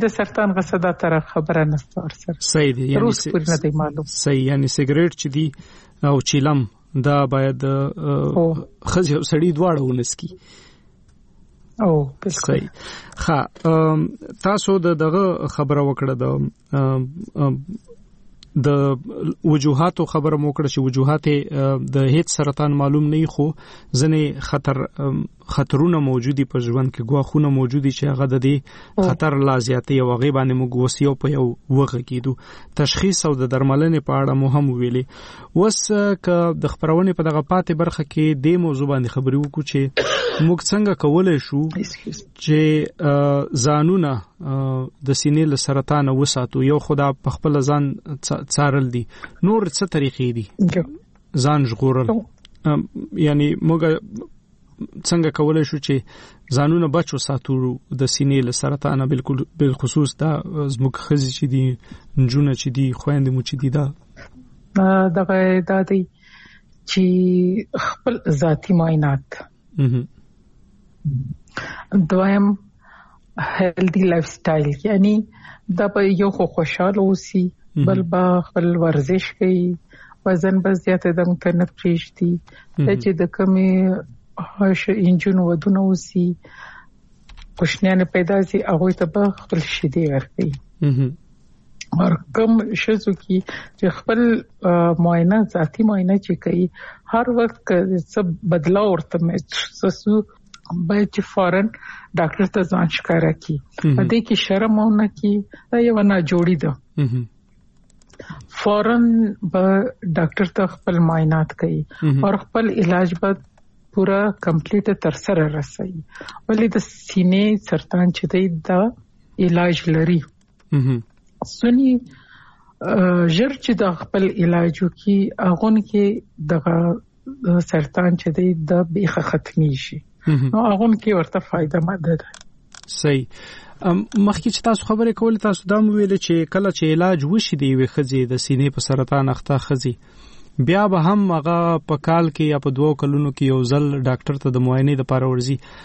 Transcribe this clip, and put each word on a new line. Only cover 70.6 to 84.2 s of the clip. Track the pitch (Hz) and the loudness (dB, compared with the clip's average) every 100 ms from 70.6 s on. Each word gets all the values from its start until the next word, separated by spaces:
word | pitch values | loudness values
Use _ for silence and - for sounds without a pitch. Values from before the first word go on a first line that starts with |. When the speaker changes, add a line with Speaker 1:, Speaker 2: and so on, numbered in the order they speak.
| - _ _ _ - - - - - - - - - 196 | -20 _ _ _ -6 -6 -6 -12 -14 -14 -14 -16 -2 0
Speaker 1:
دویم، | 156 185 196 202 202 202 - _ - - - - _ - - - | 2 2 2 2 2 0 -8 _ -20 -20 -20 -20 _ -10 -6 -2
هیلدي | 185 185 185 185 | -2 0 0 2
لایف | 185 170 - | 2 2 -2
سټایل، | - - 156 147 143 208 | -6 -2 0 0 -2 0
یعنی | 196 202 214 214 - - - - | 2 4 2 -2 -12 -20 -14 -6
دا | 175 202 | -2 0
به | 202 196 185 | 2 2 2
یو | 196 | 2
خو | 190 170 | 0 -2
خوشحاله | - 156 - 185 202 | -2 -4 0 0 2
اوسي، | 190 190 - 190 180 - - 156 | 2 0 -2 -2 -2 -4 -8 0
Speaker 2:
مهم. | 165 | 2
Speaker 1:
بل | 190 | 2
به | 170 180 185 180 | 0 0 2 2
خپل | 170 175 175 175 | 0 0 0 2
ورزش | 165 147 135 190 - - | 2 0 0 -2 -2 -2
کوي، | 185 180 180 170 _ - - - 190 | 2 2 0 -4 _ -20 -20 -6 0
وزن | 180 190 190 | 2 2 2
به | 185 | 2
زیاته | 185 - 185 180 | 0 0 0 0
ده، | 170 | 0
موږ | 175 175 | 0 0
ته | 175 | 0
نه | 175 180 | 0 0
پرېږدي. | - 175 170 - - 175 175 - - - - | -2 -2 -2 -4 -2 -2 -2 -6 -20 -10 -2
Speaker 2:
مهم. | 147 | 0
Speaker 1:
دا | |
چې | 196 151 | 2 0
د | 165 | 0
کومې | 175 - 190 190 190 185 185 185 - - | -2 0 2 4 4 2 2 0 -6 -20